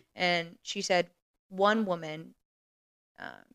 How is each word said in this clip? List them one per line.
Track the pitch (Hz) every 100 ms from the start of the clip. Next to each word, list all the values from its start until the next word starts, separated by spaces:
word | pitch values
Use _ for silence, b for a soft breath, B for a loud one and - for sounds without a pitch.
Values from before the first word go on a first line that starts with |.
| b
And | - 180 175 165 -
she | - 202
said | 196 180 175 _ _ _ _
one | 190 202 220
woman, | 202 170 160 156 180 - _ _ _ _ _ _ _ -
um, | - 52 -